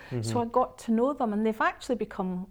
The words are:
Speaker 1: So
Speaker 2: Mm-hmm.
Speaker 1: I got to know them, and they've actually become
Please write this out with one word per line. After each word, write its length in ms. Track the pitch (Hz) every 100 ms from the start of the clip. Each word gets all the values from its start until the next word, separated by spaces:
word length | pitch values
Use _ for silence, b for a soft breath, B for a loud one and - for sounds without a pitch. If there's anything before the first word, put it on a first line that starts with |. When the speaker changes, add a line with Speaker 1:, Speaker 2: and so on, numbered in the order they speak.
| B
Speaker 1:
So 60 | 123
Speaker 2:
Mm-hmm. 200 | 110 240
Speaker 1:
I 60 | 233
got 340 | 247 254 -
to 120 | -
know 220 | 226 254
them, 180 | 294 233
and 140 | 208 220
they've 160 | 220
actually 340 | 320 370 - 233
become 520 | 214 - 185 180 190